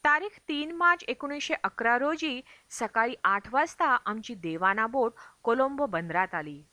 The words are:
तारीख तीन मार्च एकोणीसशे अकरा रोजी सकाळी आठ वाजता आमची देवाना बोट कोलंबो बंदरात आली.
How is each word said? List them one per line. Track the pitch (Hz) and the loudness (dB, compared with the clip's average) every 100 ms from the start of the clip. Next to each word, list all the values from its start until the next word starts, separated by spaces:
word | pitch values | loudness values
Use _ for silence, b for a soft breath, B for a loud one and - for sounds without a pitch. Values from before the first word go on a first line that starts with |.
| 302 | 4
तारीख | 302 403 - - | 2 0 -10 -6
तीन | 294 302 | -4 -4
मार्च | 339 349 349 - | 2 4 4 -2
एकोणीसशे | 247 285 285 - - | -6 -6 -8 -4 -4
अकरा | 196 - 226 240 | -4 0 2 2
रोजी | 277 320 320 247 B B B | 2 -2 -4 -6 B B B
सकाळी | - 226 226 240 - | -8 -2 0 0 0
आठ | 185 202 214 | 0 0 0
वाजता | 254 320 - 320 254 - | 0 0 0 2 2 0
आमची | 214 220 220 | -6 -8 -8
देवाना | 165 165 185 202 226 | -6 0 0 2 0
बोट | 262 226 - B B | 2 0 -2 B B
कोलंबो | - 240 269 277 285 | 0 2 2 0 -2
बंदरात | 170 170 165 185 165 | -2 -2 -2 0 -4
आली. | 151 143 147 | -8 -12 -18